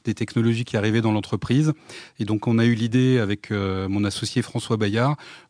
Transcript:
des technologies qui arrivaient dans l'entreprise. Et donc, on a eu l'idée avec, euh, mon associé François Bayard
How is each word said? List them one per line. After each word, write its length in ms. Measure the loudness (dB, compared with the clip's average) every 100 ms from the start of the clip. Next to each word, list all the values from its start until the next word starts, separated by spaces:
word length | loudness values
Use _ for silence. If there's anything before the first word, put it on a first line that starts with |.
des 100 | -6
technologies 520 | -4 -2 0 2 0 -2
qui 100 | 0
arrivaient 240 | 2 2
dans 140 | 2
l'entreprise. 580 | 0 -2 -6 0 2 2 -2 -10 -20 -20 -8
Et 60 | -4
donc, 220 | -2 2
on 120 | 4
a 60 | 4
eu 80 |
l'idée 440 | 2 2 2 4 2
avec, 300 | 0 -4 -4
euh, 360 | -4 -2 -2 -2
mon 160 | 0
associé 380 | -2 -2 -4 -4
François 340 | -4 -8 -4 0
Bayard 400 | 0 2 0 -2 -8 -20